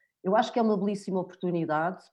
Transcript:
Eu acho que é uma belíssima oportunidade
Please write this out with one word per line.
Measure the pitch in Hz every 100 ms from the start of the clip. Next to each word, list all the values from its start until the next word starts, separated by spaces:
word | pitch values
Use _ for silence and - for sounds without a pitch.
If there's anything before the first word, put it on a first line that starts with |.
| _ _
Eu | 185 214
acho | 233
que | 240
é |
uma | 220 202
belíssima | 202 202 - 185
oportunidade | 180 - 180 170 160 151 170 190 -